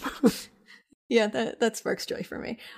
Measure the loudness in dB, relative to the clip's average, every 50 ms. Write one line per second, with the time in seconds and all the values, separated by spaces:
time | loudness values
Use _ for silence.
0 | -4 -8 -4 4 4 4 4 4 -8 -14 _ _ _ -20 -20 -20 _ _ _ _
1 | _ _ 4 4 4 4 0 -2 -2 -2 0 2 2 2 2 0 -2 -2 -2 -2
2 | -2 -6 -4 -6 -6 -8 -8 -8 -6 -8 -8 -8 -10 -16 -16